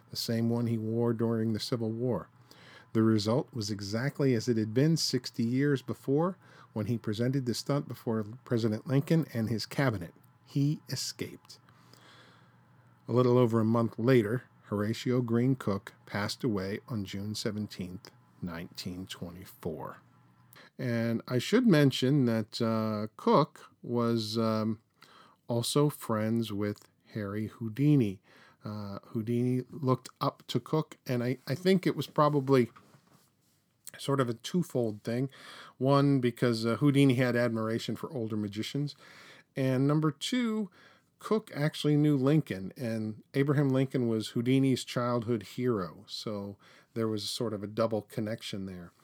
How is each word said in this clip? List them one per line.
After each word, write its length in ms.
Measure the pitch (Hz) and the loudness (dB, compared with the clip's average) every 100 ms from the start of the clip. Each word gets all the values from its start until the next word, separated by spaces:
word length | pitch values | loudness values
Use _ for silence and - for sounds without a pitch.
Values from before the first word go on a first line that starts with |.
| - | -14
the 60 | - | -8
same 340 | - 113 117 | -2 0 0
one 180 | 117 117 | 0 0
he 100 | 113 | -2
wore 340 | 110 113 120 | -2 0 0
during 400 | 113 117 113 113 | 0 0 0 0
the 80 | 107 | -2
Civil 320 | - 120 110 | -2 -4 -4
War. 380 | 113 127 95 - _ - - - - - | -4 -2 -2 -6 _ -20 -20 -20 -20 -2
The 100 | 113 | 4
result 460 | 110 110 104 127 - | 6 6 4 0 -2
was 160 | 123 104 | -6 -6
exactly 640 | 101 101 110 139 - 139 117 | -6 -6 -4 -4 0 2 2
as 120 | 123 | 2
it 100 | 110 | 0
had 160 | 110 | 2
been 220 | 113 156 160 | 2 4 4
sixty 480 | - 127 - - | 0 -2 -4 -4
years 380 | 117 127 147 131 | 0 2 2 0
before 560 | - 117 - 143 175 180 - - - | -2 -8 0 2 2 -4 -14 -20 -10
when 140 | 110 104 | -6 -2
he 120 | 117 | -2
presented 480 | - 104 123 139 123 | -2 -2 0 0 -2
the 100 | 107 | -4
stunt 340 | - 143 - | -2 -2 -2
before 360 | 117 - 110 104 123 - | -8 -4 -4 -4 -10 -2
President 420 | 120 113 107 - | 0 0 -2 0
Lincoln 380 | 135 - 165 - | 0 2 0 0
and 160 | 117 110 | -2 -2
his 160 | 113 - | -2 -4
cabinet. 480 | - 135 101 82 - _ _ _ | -2 0 0 -6 -14 _ _ _
He 340 | 143 143 156 - | -2 0 -2 -6
escaped. 680 | 139 - - 90 - - - _ - - - - - - - _ _ _ _ _ _ - | -8 -8 -8 -10 -12 -20 -20 _ -20 -20 -20 -20 -20 -20 -20 _ _ _ _ _ _ -2
A 20 | |
little 280 | 120 123 123 | 2 4 6
over 200 | 120 113 | 4 4
a 60 | 110 | 2
month 300 | 117 113 - | 2 0 0
later, 460 | 117 131 101 127 - _ - | 4 4 4 -2 -6 _ -6
Horatio 540 | 104 104 113 127 123 | -4 -2 -4 -2 -2
Green 360 | 120 117 127 131 | 0 2 2 0
Cook 380 | - 101 - - - | -2 -4 -6 -20 -8
passed 380 | 104 104 - | -4 -4 -4
away 360 | 135 101 95 110 - | -4 -2 -4 -8 -8
on 160 | 113 | -8
June 300 | 95 101 104 | -8 -8 -8
seventeenth, 800 | 107 117 104 104 - 92 90 - - _ - | -6 -6 -4 -8 -8 -10 -12 -18 -20 _ -12
nineteen 680 | 90 82 87 - 98 90 95 | -10 -10 -12 -12 -12 -10 -12
twenty-four. 920 | - 90 87 95 - 90 76 - - _ _ _ _ _ - - - | -12 -14 -14 -18 -12 -10 -8 -10 -14 _ _ _ _ _ -20 -20 -8
And 460 | 127 117 117 113 - | -4 -2 -2 -2 -2
I 120 | 127 | -4
should 260 | - 220 240 | 2 4 6
mention 600 | 151 139 - 127 147 120 | 6 6 4 2 4 4
that, 360 | 113 107 - | 2 -2 -2
uh, 460 | 113 113 110 107 107 - | -2 0 0 -2 -6 -4
Cook 540 | 233 196 147 - - _ | 4 4 4 -2 -20 _
was, 560 | - 120 117 117 107 117 | -4 0 2 0 0 0
um, 400 | 113 110 110 110 _ _ - - - _ - | 0 0 -2 -4 _ _ -20 -20 -20 _ -4
also 420 | 120 117 147 147 | -2 0 2 2
friends 640 | - - 110 110 113 110 | 0 -4 0 0 0 -2
with 340 | 101 104 104 - _ _ 113 | -4 -4 -6 -12 _ _ -8
Harry 320 | 98 104 107 | -6 -6 -8
Houdini. 720 | - 113 107 147 143 107 95 _ - - _ | -8 -8 0 4 4 4 -2 _ -20 -20 _
Uh, 360 | 107 107 101 98 - | -10 -10 -10 -12 -8
Houdini 560 | 117 107 120 123 127 - | -6 -2 0 0 0 -4
looked 380 | - 127 131 - - | -4 0 0 -2 -4
up 220 | 139 - - | -4 -4 -4
to 100 | 120 | -4
Cook, 380 | - 156 - - - | -2 -4 -4 -8 -6
and 160 | 123 | -2
I, 160 | 120 131 - | -2 -4 -4
I 80 | 131 | -2
think 320 | 185 190 165 | 2 2 2
it 80 | - | -2
was 100 | - | -2
probably 640 | - 147 147 135 135 117 - _ - _ _ _ _ _ _ _ _ - - | 2 4 4 4 4 4 -2 _ -20 _ _ _ _ _ _ _ _ -20 -10
sort 240 | - 139 | -2 0
of 80 | 120 | 0
a 60 | 117 | -2
twofold 680 | - 180 - 131 113 104 | -4 -4 -2 -2 -2 -4
thing. 260 | - 120 135 - - - - - | -4 -4 -4 -8 -20 -20 -16 -2
One, 400 | 131 139 143 139 | 2 4 4 4
because, 440 | 120 - 123 113 | 2 2 0 2
uh, 120 | 113 113 | 0 2
Houdini 400 | 147 139 139 123 | 4 6 6 6
had 200 | 127 120 | 2 2
admiration 600 | 120 113 110 117 - 107 | 0 0 -2 -2 -4 -6
for 160 | - | -6
older 260 | 147 110 110 | -6 -4 -4
magicians. 580 | 104 104 107 139 143 - - - - - _ - | -4 -4 -4 -4 -4 -8 -20 -20 -20 -20 _ -4
And 320 | 131 131 139 | 0 2 2
number 240 | 151 156 | 2 2
two, 580 | - - 247 233 220 202 - - _ _ _ | -2 -2 -2 0 -2 -6 -10 -20 _ _ _
Cook 320 | - 214 - | -2 -2 -2
actually 440 | - 151 - 151 147 | -2 -2 0 2 4
knew 180 | 151 143 | 4 4
Lincoln, 560 | 135 156 - 95 95 - | 4 4 2 -4 -8 -8
and 380 | 120 113 107 107 - | -6 -4 -6 -8 -6
Abraham 380 | 135 143 143 139 | -2 2 2 2
Lincoln 360 | 131 131 135 120 | 2 2 0 0
was 220 | 110 107 | 0 -2
Houdini's 560 | 123 120 135 135 123 - | -2 2 4 4 2 -2
childhood 580 | 127 123 120 113 117 | -2 0 -2 0 -4
hero. 640 | - - 123 107 85 85 104 | -4 -4 0 0 -2 -10 -14
So 480 | - 117 101 101 101 - - _ | -10 -8 -8 -8 -12 -20 -20 _
there 160 | 117 113 | -4 -2
was 200 | 107 101 | -2 -4
sort 240 | - 117 | -4 -4
of 80 | 104 | -4
a 60 | 104 | -6
double 360 | 110 113 110 | -2 0 -2
connection 640 | - - 107 117 - 101 95 | -6 -6 -6 -6 -10 -10 -10
there. 240 | 90 87 _ | -10 -16 _